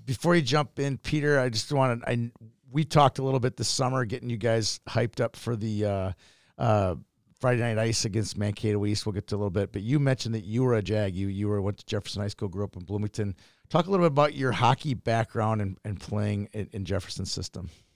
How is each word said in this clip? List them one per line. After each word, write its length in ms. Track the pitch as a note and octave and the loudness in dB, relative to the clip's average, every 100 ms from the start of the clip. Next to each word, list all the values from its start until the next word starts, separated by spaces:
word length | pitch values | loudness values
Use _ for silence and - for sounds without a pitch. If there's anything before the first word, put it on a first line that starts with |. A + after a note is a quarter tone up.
| B2 | -6
before 300 | A#2 E3+ F3 | -2 2 4
you 60 | |
jump 360 | B2 D3+ C#3 - | 4 0 0 -2
in, 200 | C#3 C3 | -4 -4
Peter, 420 | - D3+ D3 C#3+ | -2 0 4 4
I 100 | B2+ | 2
just 220 | A2 - | -2 0
wanted, 320 | C#3+ C3 A#2+ - | 2 2 0 -2
I, 240 | A#2+ A#2+ - A2+ _ C3 | -2 -2 -8 -20 _ -4
we 140 | C#3 | -2
talked 340 | D#3+ D3+ C#3 - | 4 6 6 4
a 60 | |
little 160 | C3+ C3 | 0 2
bit 160 | B2+ - | 0 -2
this 120 | - | -2
summer, 340 | - B2+ C3 A2+ | 0 0 0 -2
getting 240 | B2+ A#2+ | -4 -6
you 80 | A2+ | -2
guys 440 | A2+ A2+ G#2 - - | 2 2 0 -4 -4
hyped 300 | A#2+ A#2 - | -2 0 0
up 140 | A#2 - | -4 -2
for 180 | - A2 | -4 -2
the, 300 | A2 G#2 G#2 | -2 0 0
uh, 260 | G2 F#2 - _ _ _ - | 0 -2 -6 _ _ _ -2
uh, 380 | A#2 G#2+ F#2 C#2+ - _ _ - | 2 4 2 -2 -10 _ _ -4
Friday 220 | B2+ A#2+ | 0 2
Night 160 | A#2 A2 | 2 0
Ice 260 | A2+ G#2+ A2 | 0 0 0
against 320 | A2 F#2+ G2 | -2 -2 -2
Mankato 480 | G#2 G2+ G#2+ G#2 G#2 | -4 -2 0 0 0
East. 200 | G#2 G#2+ | -2 -2
We'll 80 | |
get 140 | G2 - | -6 -4
to 80 | G#2 | -4
a 20 | |
little 120 | G2+ | -2
bit, 220 | F#2+ G2 | -2 -2
but 80 | - | -4
you 180 | G#2+ D3 | -2 0
mentioned 360 | C3+ B2+ A2+ A2+ | 2 0 -2 -4
that 80 | F#2+ | -2
you 180 | A#2 | 0
were 120 | B2+ A2+ | 2 2
a 60 | |
Jag. 320 | F#2 G#2+ G2+ F#2 | 2 0 0 -2
You, 120 | G2 | -2
you 200 | G2 G#2 | -2 0
were, 120 | G#2 | 0
went 160 | G2 G2+ | -2 -4
to 60 | - | -6
Jefferson 360 | G#2 - G#2 | -6 -4 -6
High 60 | G2+ | -6
School, 180 | - G#2 | -4 -6
grew 140 | F#2 | -4
up 120 | G2+ F#2 | -6 -8
in 60 | |
Bloomington. 520 | F2+ G#2 G#2+ - G2+ - - _ - | -6 -4 -4 -4 -4 -6 -14 _ -2
Talk 180 | E3 E3+ | 0 2
a 40 | |
little 140 | F#3+ E3+ | 4 4
bit 60 | |
about 200 | C#3 D3 C#3+ | 4 2 2
your 160 | C3 | 0
hockey 400 | F#2 B2 C3 D#3 | 4 4 4 0
background 680 | A#2 A#2 A2+ A2 A#2+ G#2+ A2 | -2 0 0 0 0 0 0
and, 160 | G2 - | -2 -6
and 160 | G#2+ F2 | -8 -8
playing 480 | - G#2 G#2 G2+ G#2 | -4 -2 0 -2 -4
in, 160 | G#2+ F#2 | -8 -8
in 140 | G#2 F#2 | -6 -2
Jefferson's 460 | F#2+ - - - | -4 -4 -8 -6
system. 380 | - F2+ - F2+ - _ | -6 -8 -10 -12 -14 _